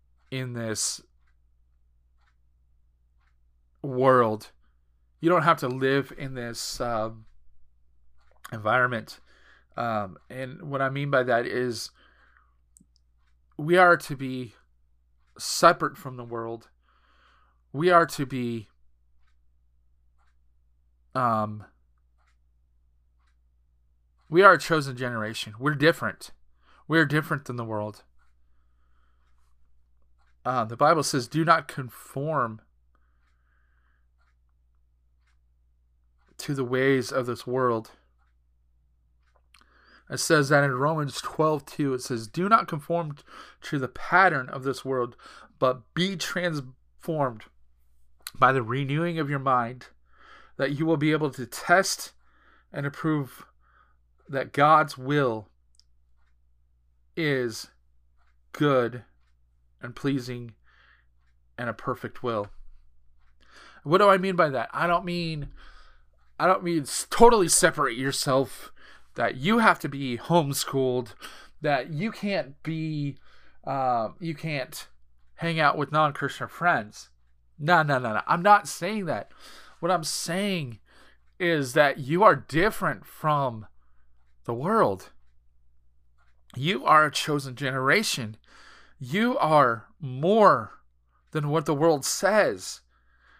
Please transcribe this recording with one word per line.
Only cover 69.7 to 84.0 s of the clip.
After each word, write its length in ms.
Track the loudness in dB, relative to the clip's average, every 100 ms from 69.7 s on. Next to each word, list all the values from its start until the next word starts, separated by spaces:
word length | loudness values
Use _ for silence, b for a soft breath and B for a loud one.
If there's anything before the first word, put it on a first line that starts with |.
| 4
to 100 | -2
be 280 | -8 -6 -6
homeschooled, 960 | 0 2 2 -4 -4 -2 0 -2 -6 -14 B B B -8
that 300 | -2 -2 -2
you 200 | -6 -6
can't 500 | -4 -4 -4 -4 -10
be, 540 | -8 -6 -6 -4 -6 -8 b b b b -8
uh, 440 | -2 0 0 -2 -8
you 160 | -10 -8
can't 520 | -8 -8 -8 -12 -18 -20 -20 _ -20 -8
hang 240 | -4 2
out 180 | 2 2
with 140 | 0
non-Christian 560 | 2 0 0 -6 -6 -12
friends. 640 | -2 0 0 -2 -14 -20 _ _ _ _ _
No, 240 | 2 4
no, 160 | 4 0
no, 160 | 0
no. 80 | -4 0
I'm 140 | 2
not 260 | 6 6 4
saying 380 | -8 -6 -6 -4
that. 260 | -6 -8 B B B B B
What 120 | -2
I'm 120 | -2
saying 760 | -2 -6 -4 -4 -2 -4 -6 -12 b b b b b _
is 340 | 0 0 2
that 260 | 4 4 2
you 240 | -2 6
are 120 | 6 6
different 680 | 0 0 0 0 -4 -4 -12
from 640 | -8 -2 -2 -2 -6 -14 -20 -20 -20